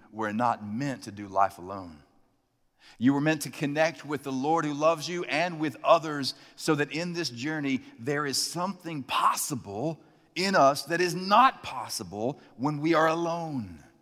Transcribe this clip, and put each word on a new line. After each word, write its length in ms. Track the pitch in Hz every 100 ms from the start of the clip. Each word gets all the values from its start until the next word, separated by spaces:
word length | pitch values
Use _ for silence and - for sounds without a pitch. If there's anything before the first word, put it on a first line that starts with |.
| -
were 200 | 107 110
not 340 | 107 123 110 104
meant 360 | 110 143 120
to 100 | 110
do 140 | 101 101
life 300 | 95 98 90
alone. 400 | 90 98 87 76 _ _ _ _ _ _ _ _ - -
You 140 | 120
were 80 | 139
meant 220 | 151 156
to 80 | 147
connect 560 | - 143 147 160 156 143
with 160 | 147
the 100 | 139
Lord 320 | 131 143 165
who 80 | 151
loves 360 | 143 156 165 147
you 160 | 175
and 340 | 175 139 175 160
with 180 | 151 120
others 520 | - 165 156 147 131 - -
so 200 | - - 151
that 160 | 143
in 200 | 143 175
this 180 | 170 156
journey 500 | 120 139 156 139 131 - -
there 260 | 117 147
is 160 | 147 131
something 600 | - 165 180 185 165 156
possible 960 | 123 - - - - 135 95 101 147 156 - _ _ -
in 180 | 190
us 300 | 190 139 147
that 160 | - 170
is 140 | 180
not 480 | 160 185 208 262 -
possible 760 | - 127 110 - 95 101 117 143 - -
when 240 | 135 151
we 140 | 156
are 140 | 160 160
alone. 720 | 160 170 170 165 139 101 82 - _